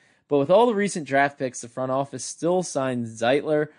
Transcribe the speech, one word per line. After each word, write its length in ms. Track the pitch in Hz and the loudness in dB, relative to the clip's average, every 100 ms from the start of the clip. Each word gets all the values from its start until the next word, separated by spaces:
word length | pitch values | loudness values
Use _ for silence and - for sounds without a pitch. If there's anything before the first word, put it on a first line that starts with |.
| _ _ - | _ _ -2
but 120 | 147 | 0
with 100 | 139 | 4
all 160 | 190 247 | 4 4
the 80 | |
recent 340 | 202 202 185 135 | 2 -2 -4 -2
draft 300 | 139 143 - | 2 2 0
picks, 240 | 131 - | -6 -6
the 60 | 120 | -12
front 220 | - 131 | -6 -4
office 340 | 131 139 127 - | -2 -4 -8 -12
still 380 | - 160 185 | -4 0 0
signed 420 | 170 139 131 123 117 | -2 -2 -2 -4 -6
Zeitler, 600 | 110 113 139 143 151 151 | -2 2 2 2 0 -2